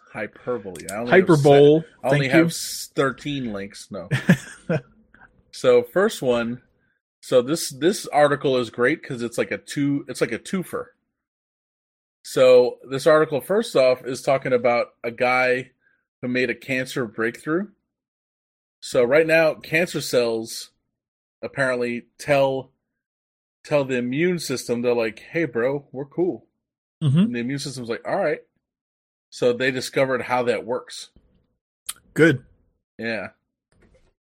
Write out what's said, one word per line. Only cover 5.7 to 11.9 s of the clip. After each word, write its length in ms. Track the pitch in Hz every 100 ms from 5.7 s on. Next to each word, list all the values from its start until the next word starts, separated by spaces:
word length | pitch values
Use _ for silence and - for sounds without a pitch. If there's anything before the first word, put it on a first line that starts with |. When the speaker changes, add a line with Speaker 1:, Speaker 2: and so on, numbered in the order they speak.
| 123
Speaker 1:
first 400 | 117 175 208 -
one. 400 | 135 120 117 123 - _ _ _ _ _
So 220 | - 127
this, 260 | 123 165 -
this 380 | 131 151 214 -
article 500 | 143 147 143 143 127
is 140 | 117
great 320 | - 123 160
'cause 180 | - 127
it's 160 | 117 -
like 140 | 113
a 80 | 101
two, 440 | - - 143 143 -
it's 140 | 127
like 100 | 113
a 60 | 110
twofer. 480 | - 190 165 80 - _ _ _ _ _ _ _ _ _ _